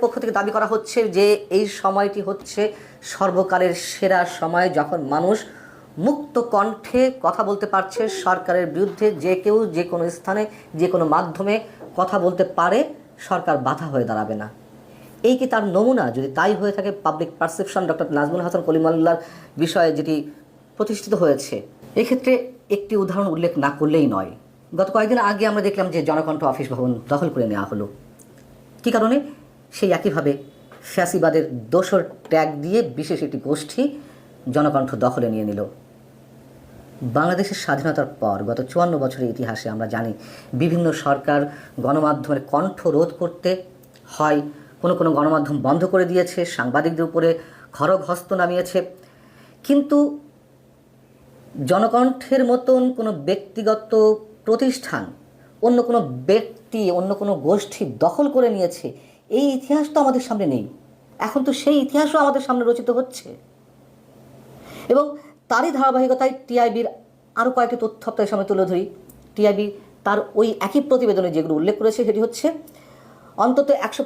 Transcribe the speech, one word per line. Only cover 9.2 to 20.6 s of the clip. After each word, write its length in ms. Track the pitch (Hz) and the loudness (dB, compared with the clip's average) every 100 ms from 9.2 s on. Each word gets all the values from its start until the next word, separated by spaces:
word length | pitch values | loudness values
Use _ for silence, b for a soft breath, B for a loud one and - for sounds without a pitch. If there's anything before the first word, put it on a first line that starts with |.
| 175 185 | 0 0
কেউ 300 | 208 214 208 | 2 2 2
যে 180 | 165 | -2
কোনো 260 | 175 175 170 | -4 -2 -4
স্থানে, 360 | 170 - 208 208 B B 160 | -4 -4 -4 -4 B B -2
যে 120 | 180 | 0
কোনো 180 | 175 156 | 2 2
মাধ্যমে 540 | 160 175 156 196 220 - B - - | 2 0 -4 -2 -2 -4 B -10 -4
কথা 240 | 185 202 | 0 2
বলতে 240 | 175 175 | 0 2
পারে, 500 | 180 - 180 226 302 - - - | 0 2 2 2 0 -6 -20 -18
সরকার 400 | - 180 170 143 | -4 -2 0 0
বাধা 280 | 127 139 160 | 0 -4 -4
হয়ে 180 | 139 | -2
দাঁড়াবে 320 | 110 107 107 107 | -2 -2 -4 -6
না। 140 | 107 - - - - B B B | -8 -14 -20 -20 -20 B B B
এই 140 | 226 254 | 2 2
কি 100 | 254 | 2
তার 160 | 220 | 0
নমুনা? 480 | 208 180 240 247 127 | 2 2 4 2 0
যদি 200 | 120 135 - | -2 -4 0
তাই 180 | 190 | 2
হয়ে 180 | 190 202 | 2 -2
থাকে, 200 | 196 196 | -2 -4
পাবলিক 380 | 196 - 156 160 - | -2 -4 -2 -6 -4
পারসেপশন 480 | 165 - - 190 170 | -4 -4 -4 -2 -2
ডক্টর 240 | - 151 | -2 0
নাজমুল 300 | 147 147 180 | 0 0 -2
হাসান 200 | 170 180 | -2 -2
কলিমুল্লাহর 600 | 165 160 160 160 165 165 B B B 143 | 0 2 2 4 2 2 B B B -4
বিষয়ে 340 | 160 185 160 | 0 2 2
যেটি 400 | 147 151 156 147 B - - | 2 -2 -2 -4 B -20 -20